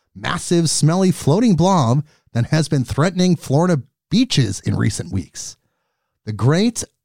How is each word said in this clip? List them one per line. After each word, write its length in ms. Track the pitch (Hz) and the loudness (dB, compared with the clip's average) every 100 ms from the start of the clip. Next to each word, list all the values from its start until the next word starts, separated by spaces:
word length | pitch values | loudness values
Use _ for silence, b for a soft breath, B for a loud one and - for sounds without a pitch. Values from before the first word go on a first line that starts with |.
| b | b
massive, 560 | 92 139 170 - 170 160 | -10 -8 -6 0 0 2
smelly, 400 | - 151 185 185 | 2 2 2 2
floating 460 | - 135 180 247 | 0 0 2 2
blob 500 | 156 185 185 117 143 b b b | 2 2 2 2 0 b b b
that 180 | 117 113 | -4 0
has 160 | 160 147 | 0 0
been 160 | 143 | -2
threatening 520 | 120 - 175 180 180 | -2 -2 0 0 0
Florida 460 | 170 - 139 180 151 - _ _ | 0 0 0 2 0 -4 _ _
beaches 480 | 208 262 139 104 - | -2 0 0 -2 -4
in 160 | - | -4
recent 360 | 101 113 - - | -2 -2 -2 -6
weeks. 460 | 95 - - - - _ _ _ _ _ _ | -8 -8 -14 -16 -18 _ _ _ _ _ _
The 80 | 110 | -12
Great 500 | 104 120 170 233 - - _ | -2 0 2 0 -4 -10 _